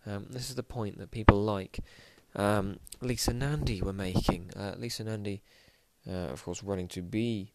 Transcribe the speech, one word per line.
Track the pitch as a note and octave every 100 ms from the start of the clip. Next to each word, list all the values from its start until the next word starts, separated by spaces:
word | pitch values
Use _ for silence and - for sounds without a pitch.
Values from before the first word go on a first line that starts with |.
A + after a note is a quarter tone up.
| -
Um, | G2+ A2
this | B2+ B2+
is | B2+
the |
point | A#2+ B2+ G#2+ -
that | F#2+
people | A#2+ G#2+ G2+
like, | G#2+ G2+ - - - - - - _ -
um, | G2+ G#2 G2 G2 - -
Lisa | B2+ A#2+ -
Nandy | A#2+ C#3 D3+ C3+ G#2
were | F#2+
making. | G2 F#2+ F2+ - F#2 F2 G2
Uh, | G2+ F#2
Lisa | A#2 -
Nandy, | A2 A2 G#2 G2 - - - - _ _ -
uh, | F#2 E2+
of | C2
course, | - F2
running | G2 G2 F2+
to | -
be | F2 G#2+ A#2 A2 G2